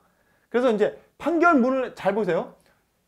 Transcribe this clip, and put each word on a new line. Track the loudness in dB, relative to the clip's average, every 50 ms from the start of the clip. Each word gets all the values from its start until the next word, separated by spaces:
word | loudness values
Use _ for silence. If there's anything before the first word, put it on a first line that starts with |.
| _ _ _ _ _ _ _ _ _ _
그래서 | -2 0 2 2
이제 | 2 2 0 -2 -2 -8 -18 _ _ -8
판결문을 | -4 -2 0 2 2 4 4 4 2 0 0 -2 -6 -8 -10
잘 | -4 -4 -2 -2
보세요. | -2 -2 -2 -2 -2 -4 -6 -14 _ _ _ _ _ _ _ _ _ _